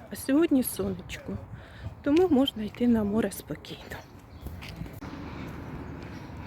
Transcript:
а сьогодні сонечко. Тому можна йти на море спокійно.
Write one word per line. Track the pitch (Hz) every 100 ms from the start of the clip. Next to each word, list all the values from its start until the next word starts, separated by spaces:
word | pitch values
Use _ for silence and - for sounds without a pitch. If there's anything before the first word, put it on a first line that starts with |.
| -
а | -
сьогодні | - 277 339 269
сонечко. | 247 - 196 175 - - - - - - - - - -
Тому | 285 311 370
можна | 254 277 214
йти | 208 - 240
на | 226
море | 202 214 196
спокійно. | - - 185 - - - - - - - - - - - - - - - - - - - - - - - - - - - -